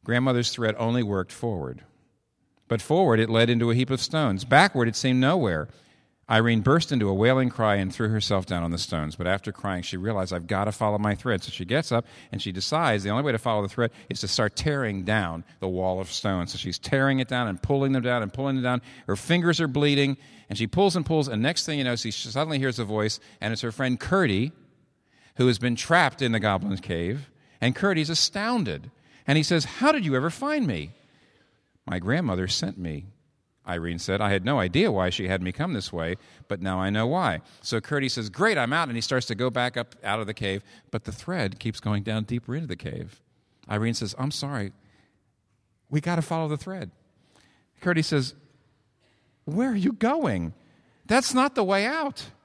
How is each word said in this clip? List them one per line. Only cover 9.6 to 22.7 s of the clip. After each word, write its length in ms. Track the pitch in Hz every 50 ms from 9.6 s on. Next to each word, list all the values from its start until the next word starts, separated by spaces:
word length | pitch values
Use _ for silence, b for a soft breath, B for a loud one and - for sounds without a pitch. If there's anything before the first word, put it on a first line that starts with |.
| - 101 92 90
she 160 | 87 - - 90
realized, 340 | 92 107 110 98 95 90
"I've 140 | 92 87 82
got 180 | 85 104 95 101
to 80 | 107
follow 240 | 101 - 113 107 104
my 180 | 104 104 104 101
thread." 280 | - - 127 110 92
So 80 | - -
she 160 | - - 92
gets 260 | 87 120 151 160 -
up 140 | 120 117 117 B B B B B
and 80 | - 107
she 120 | - 101
decides 500 | 90 95 - - 151 160 170 139 110 101
the 80 | 95 104
only 120 | 104 120
way 100 | 143 147
to 60 | 117 110
follow 220 | - 123 110 104
the 80 | 101 98
thread 220 | - - 120 110 B B B B
is 120 | - -
to 80 | - 98
start 280 | - - 113 104 -
tearing 480 | - - 151 147 139 127 110 101 95 90
down 400 | 95 107 110 95 85 82 82 85 B B B
the 80 | - 92
wall 320 | 92 90 92 92 92 92
of 100 | 95 90
stones. 420 | - - - 104 95 90 87 80
So 60 | - -
she's 200 | - 90 87 -
tearing 400 | - - - 135 135 135 135 131
it 100 | 127 -
down 200 | 131 123 120 110
and 120 | 95 -
pulling 320 | - - 143 139 135 135
them 100 | 135 131
down 200 | 117 123 123 120
and 100 | 110 104
pulling 240 | - 135 135 139 135
them 80 | 131 123
down. 180 | 127 123 123 B B B B B
Her 100 | - 101
fingers 440 | 101 - - 170 175 165 175 165 156
are 80 | 165 147
bleeding, 480 | 127 147 143 147 143 139 143 139 135 B B B B B B B
and 80 | 104
she 100 | 98 113
pulls 300 | 104 - 170 202 196 165
and 80 | 180 147
pulls, 240 | - 165 156 143 135
and 140 | 117 107
next 240 | 113 143 175 - -
thing 100 | - 151
you 80 | 143 135
know, 120 | 123 120
she 140 | 113 - 113
suddenly 480 | 104 - - 113 107 135 156 156 156 135
hears 200 | 135 131